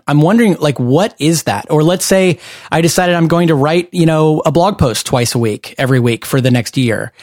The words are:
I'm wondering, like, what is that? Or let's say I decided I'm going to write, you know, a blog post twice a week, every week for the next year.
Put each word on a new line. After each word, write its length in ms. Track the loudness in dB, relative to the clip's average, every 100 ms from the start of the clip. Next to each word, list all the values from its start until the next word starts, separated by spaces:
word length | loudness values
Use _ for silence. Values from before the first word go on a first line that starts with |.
| -2
I'm 140 | 2
wondering, 340 | 4 4 2 0
like, 240 | -2 -2
what 360 | 0 0 0 -2
is 240 | -2 -2
that? 240 | -2 -6 -2
Or 140 | 0
let's 220 | 0 0 0
say 340 | 2 2 -2 -8 -20 -6
I 100 | -2
decided 340 | 0 0 0 0
I'm 120 | 2
going 200 | 2 2
to 80 | 2
write, 340 | 2 0 -2
you 140 | 0 0
know, 360 | 2 2 0 0
a 60 |
blog 260 | 0 0 0
post 280 | -2 -2 -4
twice 300 | -2 -2 -2
a 40 |
week, 360 | -2 -4 -10 -6
every 220 | 0 2
week 260 | 0 -2 -2
for 140 | -2
the 120 | 2
next 260 | 0 0 -2
year. 340 | -2 -2 -6 -14